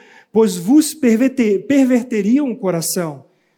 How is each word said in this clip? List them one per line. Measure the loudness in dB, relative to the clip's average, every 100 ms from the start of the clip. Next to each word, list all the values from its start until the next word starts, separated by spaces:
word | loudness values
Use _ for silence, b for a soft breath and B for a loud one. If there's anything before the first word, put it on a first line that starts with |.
| B B _
pois | 0 0 -2
vos | 2 2 2
perverte-, | 0 0 2 0 0 0 0
perverteriam | 0 2 2 0 -2 -4 0 0 -2
o | -4
coração, | -4 -4 -4 -6 -6 -10 -20 _ _